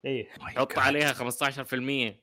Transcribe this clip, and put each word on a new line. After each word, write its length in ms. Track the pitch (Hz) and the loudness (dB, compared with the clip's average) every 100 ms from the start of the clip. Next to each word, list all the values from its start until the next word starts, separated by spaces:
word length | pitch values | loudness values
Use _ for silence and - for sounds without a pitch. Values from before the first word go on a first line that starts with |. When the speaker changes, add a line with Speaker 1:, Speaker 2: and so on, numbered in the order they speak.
Speaker 1:
إيه. 240 | 139 131 104 | -2 -4 -6
Speaker 2:
My 300 | - - - | -12 -10 0
Speaker 3:
حط 140 | 131 | 0
Speaker 2:
God. 60 | - | 4
Speaker 3:
عليها 340 | 131 147 147 | 4 4 2
خمستاشر 520 | 123 123 123 143 135 | 2 -4 0 0 -2
في 120 | 131 131 | -4 -2
المية. 440 | 131 139 117 98 | -2 0 -2 -4